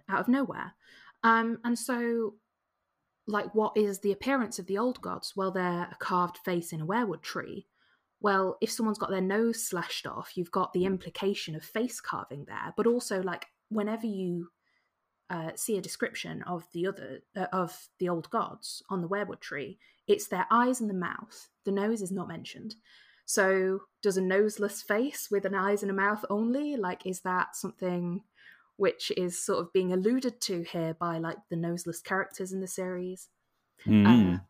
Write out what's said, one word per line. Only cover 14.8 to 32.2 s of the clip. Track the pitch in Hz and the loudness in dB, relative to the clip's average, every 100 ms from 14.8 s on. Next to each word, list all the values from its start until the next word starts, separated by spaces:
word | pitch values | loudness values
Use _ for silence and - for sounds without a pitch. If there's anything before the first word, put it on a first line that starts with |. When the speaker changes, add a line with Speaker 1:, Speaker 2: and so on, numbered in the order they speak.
| _ _ _ _ - | _ _ _ _ -10
Speaker 1:
uh, | 170 160 - | -8 -6 -6
see | - 202 | -2 -2
a | |
description | 175 - - - 175 160 | -2 -4 -4 -4 -8 -8
of | - 175 - | -8 -8 -8
the | 170 185 | -4 -4
other, | 196 - 131 _ 202 | -4 -10 -14 _ -6
uh, | - | -2
of | 185 170 - - - | -2 -2 -6 -16 -4
the | 180 | -2
old | 170 - | -2 -2
gods | 233 - - - - - | -2 -2 -6 -12 -12 -6
on | 190 | -4
the | 165 | -2
werewood | 202 196 - | -2 -4 -8
tree, | - 147 117 - _ _ - | -10 -8 -8 -12 _ _ 2
it's | 208 - | 2 2
their | 185 - | -2 4
eyes | 226 247 254 | 4 4 2
and | 214 | 0
the | 185 | -2
mouth. | 175 - - - - _ - | -4 -6 -12 -18 -20 _ -2
The | |
nose | 196 208 226 | 0 2 0
is | 185 | -2
not | 190 170 | -4 -6
mentioned. | 165 - - 220 - _ - - _ - | -10 -12 -12 -14 -14 _ -20 -20 _ -2
So | - 190 190 190 190 - - | 4 6 6 2 0 -6 -2
does | 208 190 | 2 2
a | |
noseless | 185 190 214 208 202 214 | 4 6 4 2 -4 -4
face | - 208 277 - - | -2 0 0 -2 -2
with | 202 196 | 0 0
an | |
eyes | 196 190 208 | 0 2 2
and | 196 | 0
a | |
mouth | 196 202 214 - | 2 2 2 0
only? | 208 226 262 294 277 | 0 2 0 0 -2
Like, | 185 185 185 | -2 -4 -6
is | 185 | -4
that | 190 185 175 - | -2 0 -2 -4
something | 190 - 185 180 175 185 - _ - - _ - | -8 -4 -2 0 -2 -4 -8 _ -20 -20 _ 2
which | 196 - - - | 2 2 -4 -2
is | 180 180 - | -2 -2 -2
sort | 190 | 0
of | 175 | 2
being | 190 185 | 2 2
alluded | 180 196 262 254 240 | 2 4 2 0 -4
to | - 175 | -4 -4
here | 170 175 165 160 | -4 -2 -2 -2
by, | 170 165 | -2 -2
like, | 165 - - | -4 -6 -6
the | 165 | -2
noseless | 170 175 170 165 | -2 -2 -4 -8
characters | - 190 | -2 -2